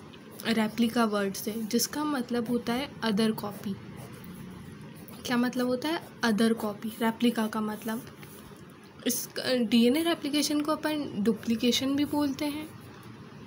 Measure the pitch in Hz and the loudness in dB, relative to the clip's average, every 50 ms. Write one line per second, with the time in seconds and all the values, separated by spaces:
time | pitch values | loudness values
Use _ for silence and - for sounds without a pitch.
0 | - - - - - - - - - - 226 220 220 214 - - 233 233 226 247 | -10 -16 -18 -18 -18 -18 -14 -6 -2 0 2 2 2 2 2 2 2 4 4 4
1 | 233 220 208 208 196 196 190 - - 226 208 226 226 202 226 233 233 - - 285 | 2 4 4 2 0 0 -2 -4 -4 -4 -4 -4 -2 0 2 2 2 2 0 0
2 | 302 302 294 262 233 - 233 240 233 240 247 240 240 - 233 247 285 - - - | 0 0 0 0 0 0 0 -2 0 2 0 0 0 0 -2 -2 -2 -4 -6 -2
3 | - 226 214 196 220 220 220 214 - 208 202 - - 208 196 - - - - - | 0 2 4 4 4 4 2 0 -2 -6 -8 -6 -6 -6 -6 -6 -8 -12 -12 -12
4 | - - - - - - - - - - - - - - - - - - - - | -14 -14 -14 -14 -14 -14 -14 -14 -14 -14 -14 -14 -14 -14 -14 -14 -14 -16 -16 -16
5 | - - - - - - 247 240 240 247 240 254 247 247 254 247 254 302 330 339 | -16 -16 -14 -8 -4 0 0 2 2 2 0 0 0 2 0 0 0 0 -2 -2
6 | - - - - - 233 220 202 226 226 226 220 - 214 202 208 - 220 214 - | -4 -8 -8 -2 0 2 4 6 6 4 4 2 0 -4 -4 -4 -6 -8 -4 0
7 | 247 226 226 - 240 240 233 233 220 214 - 226 214 214 214 208 - 220 220 233 | 0 0 2 4 4 4 4 4 0 -2 0 -2 -2 -2 -4 -6 -6 -6 -6 -6
8 | 247 - - - - - - - - - - - - - - - - - - - | -6 -10 -14 -16 -16 -16 -16 -16 -16 -18 -18 -18 -18 -18 -20 -20 -20 -20 -14 -6
9 | - 254 247 - - - - - - - 262 254 240 208 233 233 226 240 254 311 | -2 -2 -2 -2 -2 -6 -8 -6 -2 0 2 2 4 6 6 8 8 8 8 6
10 | 330 339 330 311 - 285 269 302 285 - 302 294 294 302 311 302 - 311 311 302 | 4 2 2 0 0 0 2 2 2 2 2 2 2 2 0 0 0 0 0 -2
11 | 277 - - 196 208 226 214 214 - - 233 226 247 240 233 - 269 262 277 277 | -2 -4 -2 0 2 2 2 2 2 0 0 2 4 4 4 4 4 2 2 2
12 | 294 - - 294 294 285 269 - 311 294 285 302 311 320 - - - - - - | 2 2 2 2 2 2 0 0 -2 -2 -2 -4 -8 -10 -12 -14 -16 -16 -16 -16
13 | - - - - - - - - - | -18 -18 -16 -16 -18 -18 -16 -16 -16